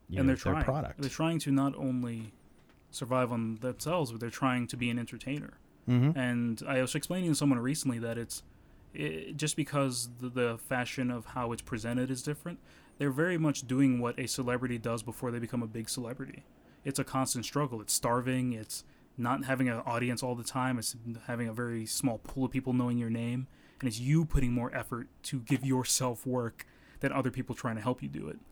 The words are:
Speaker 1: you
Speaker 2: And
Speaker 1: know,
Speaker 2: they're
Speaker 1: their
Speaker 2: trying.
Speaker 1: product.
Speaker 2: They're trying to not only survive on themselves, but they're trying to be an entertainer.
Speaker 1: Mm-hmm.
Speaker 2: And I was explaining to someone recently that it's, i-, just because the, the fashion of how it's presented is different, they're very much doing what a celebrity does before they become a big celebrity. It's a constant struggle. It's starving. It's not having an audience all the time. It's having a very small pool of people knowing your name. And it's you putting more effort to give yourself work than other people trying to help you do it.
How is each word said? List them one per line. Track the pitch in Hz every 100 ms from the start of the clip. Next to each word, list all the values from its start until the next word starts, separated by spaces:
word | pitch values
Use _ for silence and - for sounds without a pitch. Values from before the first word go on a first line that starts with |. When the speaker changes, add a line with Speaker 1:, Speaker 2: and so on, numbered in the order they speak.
| -
Speaker 1:
you | 95
Speaker 2:
And | 135
Speaker 1:
know, |
Speaker 2:
they're | 131
Speaker 1:
their | -
Speaker 2:
trying. | -
Speaker 1:
product. | - 143 - -
Speaker 2:
They're | 135
trying | - 160 165
to | 147
not | 139 139 -
only | 135 127 120 113 110 - - - - - _
survive | - 120 127 123
on | 120 113 110
themselves, | 131 123 147 180 131
but | 113
they're | 117
trying | - 131 123 117
to | 123
be | 120
an | 120
entertainer. | 117 113 - 147 - - - - -
Speaker 1:
Mm-hmm. | 123 139 160
Speaker 2:
And | 123 120 120 113 151
I | 131
was | 127
explaining | 156 - 180 175
to | 147
someone | 143 123
recently | 123 151 135 117
that | 117 117
it's, | 113 - - - - - - -
i-, | 151 160 - 147
just | 151 -
because | 147 143 135 120 120 120
the, | 127
the | 123 120 113
fashion | - 127 120 - 123
of | 123 -
how | 131 120
it's | 117
presented | - 117 117 123 127
is | 127
different, | 147 147 175 175 - - - -
they're | 143
very | 131 170 175
much | 156 139 120
doing | 127 139 123
what | 120 120
a | 123
celebrity | - 123 123 127 120
does | 113 117
before | 113 110 127
they | 117
become | 113 120
a | 113
big | 113 110
celebrity. | - 117 131 135 - - - - -
It's | 143 135
a |
constant | 131 135 131 120
struggle. | 110 143 143 117
It's | 104
starving. | - 123 120 123 127 127
It's | 113 110 - - - - -
not | 120 135
having | 127 131 127
an | 113 -
audience | 117 123 120
all | 127
the | 120
time. | 113 131 127 123
It's | 107 117 117 113 -
having | 120 117
a |
very | 113 120 117
small | 110 - 131 110
pool | - - 127
of |
people | 131 127
knowing | 127 123 120
your | 113
name. | 117 117 127 131 - - -
And | 127
it's | 110
you | 123 156
putting | 160 147 123
more | 120 123
effort | 131 113 120 131 -
to | - 135
give | 117 131 135
yourself | 127 120 - 131 117 131
work | 123 117 - - - - -
than | 135
other | 135 127
people | 131 -
trying | 120 123 110
to |
help | 123 127
you | 139
do | 143 76
it. | - -